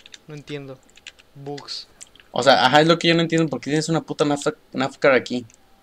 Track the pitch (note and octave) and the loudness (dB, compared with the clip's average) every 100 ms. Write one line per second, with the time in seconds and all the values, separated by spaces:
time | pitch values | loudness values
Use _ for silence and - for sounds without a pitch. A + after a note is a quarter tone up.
0 | - - - D3 C#3 D3 C#3 B2+ _ _ | -20 -20 -18 -18 -14 -14 -14 -18 _ _
1 | - - _ C#3+ C#3 C#3+ - - - _ | -20 -20 _ -18 -14 -12 -12 -14 -14 _
2 | - - _ - B2 F#2+ B2+ D3 D#3+ E3 | -20 -20 _ 0 4 6 6 4 4 4
3 | E3+ E3+ E3 E3 D#3+ C3 C3+ D3+ D#3 D#3+ | 2 0 0 0 0 -4 -4 -4 -2 -2
4 | - D3 D3 C#3+ - - _ B2+ C3+ - | -4 -2 -2 -2 -4 -6 _ -6 -6 0
5 | D3 B2+ A#2+ B2 A2+ _ _ _ | 2 4 0 -6 -8 _ _ _